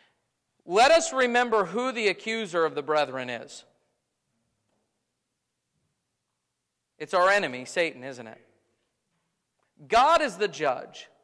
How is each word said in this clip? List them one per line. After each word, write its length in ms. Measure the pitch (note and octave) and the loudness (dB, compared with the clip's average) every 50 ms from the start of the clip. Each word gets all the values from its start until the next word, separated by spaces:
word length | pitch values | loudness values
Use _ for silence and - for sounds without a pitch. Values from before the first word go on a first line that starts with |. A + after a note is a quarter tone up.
| _ _ _ _ _ _ _ _ _ _ _ _ _ | _ _ _ _ _ _ _ _ _ _ _ _ _
Let 260 | - F3 G#3 B3 C#4+ | 0 4 6 6 6
us 200 | E4 E4 D#4+ - | 6 4 4 2
remember 540 | C4+ C4 B3 A#3+ A#3+ B3 B3 A#3+ A3+ G#3+ F#3+ | 0 0 0 2 2 2 2 2 2 0 0
who 260 | E3 F3+ A#3+ B3 C4 | 0 -2 -4 -4 -4
the 160 | A3+ A#3 A3 | -2 -2 -2
accuser 580 | G3 F3 - - A3+ A3+ A3+ A3 E3+ E3+ E3+ D#3+ | -2 -2 -2 -6 -6 -6 -6 -6 -4 -2 0 0
of 100 | D#3 C#3 | 0 -2
the 80 | D3 C#3 | -4 -4
brethren 460 | D3 D3+ D3+ D3 C3+ B2+ C3 B2+ B2 | -2 0 0 0 -2 -4 -8 -8 -8
is. 340 | A#2+ A2+ - - - - - _ _ _ _ _ _ _ _ _ _ _ _ _ _ _ _ _ _ _ _ _ _ _ _ _ _ _ _ _ _ _ _ _ _ _ _ _ _ _ _ _ _ _ _ _ _ _ _ _ _ _ _ _ _ _ _ _ _ _ _ _ _ _ _ _ _ | -10 -10 -12 -16 -20 -20 -20 _ _ _ _ _ _ _ _ _ _ _ _ _ _ _ _ _ _ _ _ _ _ _ _ _ _ _ _ _ _ _ _ _ _ _ _ _ _ _ _ _ _ _ _ _ _ _ _ _ _ _ _ _ _ _ _ _ _ _ _ _ _ _ _ _ _
It's 160 | - D3+ - G3+ | -16 -8 -2 2
our 160 | F3+ F3+ F#3+ | 4 4 4
enemy, 360 | G3+ G#3 F3+ C#3 B2+ B2+ C3 | 4 2 0 -2 -6 -8 -12
Satan, 380 | - - F#3 E3+ D#3 - B2+ B2 | -6 -4 -2 -2 -2 -4 -10 -14
isn't 240 | C#3 C3 A#2+ A2+ | -14 -14 -14 -16
it? 140 | A2 - - _ _ _ _ _ _ _ _ _ _ _ _ _ _ _ _ _ _ _ _ _ _ _ _ _ _ _ _ D3 | -18 -20 -20 _ _ _ _ _ _ _ _ _ _ _ _ _ _ _ _ _ _ _ _ _ _ _ _ _ _ _ _ -6
God 340 | C3 G#3 A#3 C4 D4+ E4+ D#4+ | 0 2 4 4 6 4 2
is 160 | D4+ B3 F3+ | 2 0 -4
the 100 | F3+ G#3+ | -4 -4
judge. 640 | F#3+ D3+ C#3+ D3+ C#3 B2 - - - - - - - _ _ | -4 -4 -2 -2 -2 -2 -4 -6 -16 -18 -20 -20 -20 _ _